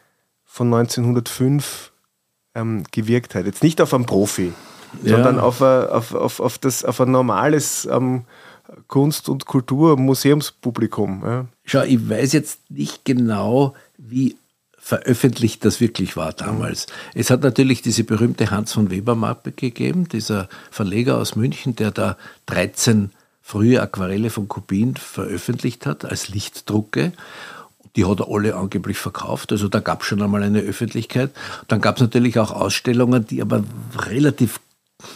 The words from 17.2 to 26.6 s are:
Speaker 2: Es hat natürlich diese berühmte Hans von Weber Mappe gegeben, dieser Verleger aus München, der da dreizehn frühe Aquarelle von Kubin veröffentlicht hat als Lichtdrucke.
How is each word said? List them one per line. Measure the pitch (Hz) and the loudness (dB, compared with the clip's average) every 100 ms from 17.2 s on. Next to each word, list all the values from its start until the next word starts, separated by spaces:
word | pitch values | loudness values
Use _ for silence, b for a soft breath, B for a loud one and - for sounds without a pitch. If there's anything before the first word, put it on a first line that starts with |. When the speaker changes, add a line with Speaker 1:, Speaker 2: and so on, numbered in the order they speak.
Speaker 2:
Es | 117 | 2
hat | 127 | 4
natürlich | 139 - 131 120 | 4 4 4 2
diese | 120 107 | 0 0
berühmte | 110 110 120 - 107 | 0 2 2 2 0
Hans | 104 107 | 0 -2
von | - 107 | 0 0
Weber | 92 110 | 0 0
Mappe | 117 107 113 127 | 0 0 -4 -10
gegeben, | - 131 - 127 170 170 | -6 -6 -4 -2 0 -2
dieser | 113 107 107 87 B B | -2 -2 -4 -4 B B
Verleger | - 101 104 123 123 | -6 -2 0 0 0
aus | 110 110 | -2 -2
München, | 131 147 131 113 | -2 -2 -6 -2
der | 107 | -2
da | 98 101 92 B B - | -2 -2 -4 B B -6
dreizehn | 87 92 - - 107 101 - _ _ | -2 -2 0 2 2 2 -6 _ _
frühe | - 104 110 123 | -8 0 4 4
Aquarelle | 104 - 92 98 113 | 2 -4 -4 -2 -4
von | 110 98 | -4 -8
Kubin | - - 98 120 131 | -8 -4 0 0 -2
veröffentlicht | - - - 90 - 120 131 - 143 | -10 -10 -8 -6 -6 -4 -4 -6 -8
hat | 147 | -8
als | - - - | -8 -8 -6
Lichtdrucke. | 104 - - | -8 -8 -12